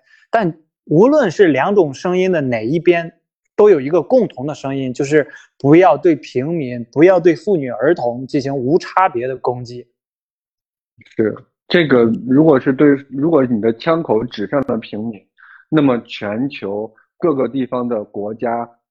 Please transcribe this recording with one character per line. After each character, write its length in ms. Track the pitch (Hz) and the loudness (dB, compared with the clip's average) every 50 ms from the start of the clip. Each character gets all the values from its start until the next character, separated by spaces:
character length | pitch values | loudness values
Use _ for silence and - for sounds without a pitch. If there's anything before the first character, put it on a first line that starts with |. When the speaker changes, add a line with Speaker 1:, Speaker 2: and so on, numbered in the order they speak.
| _ _ _ _ _ _ | _ _ _ _ _ _
Speaker 1:
但 260 | - 226 214 170 156 - _ _ _ _ _ | -2 0 0 0 -4 -6 _ _ _ _ _
无 220 | - 156 160 208 269 | 0 4 4 4 6
论 220 | 294 311 262 185 | 4 4 2 0
是 200 | 147 - 202 165 | 2 2 2 4
两 260 | 139 131 139 180 208 | 4 2 0 2 2
种 180 | 202 175 143 135 | 2 2 0 -2
声 240 | - - 185 180 185 | -6 -4 -2 0 0
音 140 | 185 190 | 0 0
的 100 | 180 160 | 0 0
哪 240 | 143 127 123 113 110 | -2 -2 -4 -4 -4
一 140 | 113 160 170 | -2 -4 0
边， 340 | 156 175 175 170 165 165 - _ _ _ _ _ _ _ _ | 0 0 0 0 -2 -8 -14 _ _ _ _ _ _ _ _
都 160 | - 208 214 | 4 4 6
有 100 | 190 147 | 6 4
一 80 | 127 139 | 2 0
个 140 | 165 175 143 | -2 -2 0
共 240 | - 247 262 214 160 | 2 2 2 2 0
同 180 | - - 127 | -4 -8 -10
的 80 | 151 143 | -10 -10
声 220 | - - 135 135 | -8 -8 -8 -6
音， 180 | 139 135 127 123 | -6 -6 -6 -4
就 100 | - 147 | -4 -4
是 240 | 135 151 151 135 - - - - _ _ _ | 0 2 0 0 0 -8 -20 -20 _ _ _
不 180 | - 139 151 170 | 2 4 6 6
要 200 | 185 180 151 143 | 6 6 4 4
对 180 | - 175 160 | 2 0 0
平 380 | 135 - - - 127 127 151 175 | 0 -4 -8 -6 -6 -6 -4 -6
民、 320 | 170 143 123 123 120 117 - | -6 -6 -6 -8 -10 -12 -8
不 120 | _ 135 160 | _ 4 4
要 160 | 190 190 180 | 6 4 4
对 160 | 165 180 160 | 4 2 0
妇 220 | - - 208 202 165 | 0 -2 -2 -2 -2
女 120 | 139 127 | -2 -6
儿 240 | 113 104 120 147 175 | -6 -2 0 0 0
童 320 | - - 120 120 123 131 123 | 0 -2 -6 -6 -6 -10 -4
进 120 | - 147 | -4 -4
行 160 | 123 135 139 | -4 -2 -6
无 220 | 143 120 127 156 175 | -4 -2 0 0 0
差 320 | - - - 185 185 190 | 0 0 0 0 0 0
别 180 | - 120 120 131 | 0 -4 -6 -6
的 80 | 131 127 | -8 -6
攻 260 | - 131 123 123 123 | -6 -6 -6 -6 -10
击。 240 | 113 123 123 123 _ _ _ _ _ _ _ _ _ _ _ _ _ _ _ _ _ _ _ _ _ _ _ _ _ _ | -14 -16 -18 -18 _ _ _ _ _ _ _ _ _ _ _ _ _ _ _ _ _ _ _ _ _ _ _ _ _ _
Speaker 2:
是， 200 | - 113 104 - - - _ _ _ _ _ | -2 -2 -2 -2 -6 -14 _ _ _ _ _
这 200 | - 175 170 139 | 0 0 2 4
个 160 | 127 123 117 113 110 - - 123 | 4 4 4 2 0 -4 -4 0
如 160 | 127 139 160 | 2 4 4
果 160 | 160 143 127 | 4 4 4
是 120 | - 147 | 2 0
对， 160 | 131 131 143 147 139 135 139 _ | 0 2 4 4 4 2 -2 _
如 220 | 127 135 139 165 | -8 -4 -2 0
果 120 | 165 143 135 | 2 2 2
你 160 | 123 123 107 | 2 -2 -2
的 140 | 101 113 113 | 0 -2 -4
枪 300 | - - 165 165 165 160 | -2 -2 -2 -2 -2 -2
口 200 | - 113 110 120 | -2 -2 -2 -2
指 200 | 120 - - 101 | -4 -8 -10 -8
向 160 | 98 - 143 131 - | -4 -4 -4 -2 -2
了 100 | 120 110 | -6 -6
平 280 | - - - 104 110 | -6 -10 -12 -10 -10
民， 140 | 117 110 98 _ _ _ _ _ - - - _ _ | -10 -12 -14 _ _ _ _ _ -20 -20 -20 _ _
那 120 | 156 156 | 0 2
么 160 | 143 135 123 117 110 | 2 2 0 0 -4
全 420 | - - - 113 101 104 113 135 139 | -10 -14 -10 -8 -6 -6 -4 -6 -6
球 440 | 139 - - 95 101 104 110 110 _ _ _ _ _ _ | -8 -10 -10 -8 -8 -8 -8 -10 _ _ _ _ _ _
各 160 | - 170 143 | -2 -2 0
个 140 | 135 127 117 | 0 -2 -4
地 180 | 120 135 127 | -4 -6 -6
方 220 | 120 131 123 123 120 | -4 -4 -6 -4 -4
的 160 | 120 107 104 | -6 -6 -6
国 280 | - _ 107 101 104 | -8 _ -10 -10 -10
家、 380 | 110 117 127 120 117 117 117 117 _ _ _ _ | -8 -6 -6 -4 -4 -6 -8 -10 _ _ _ _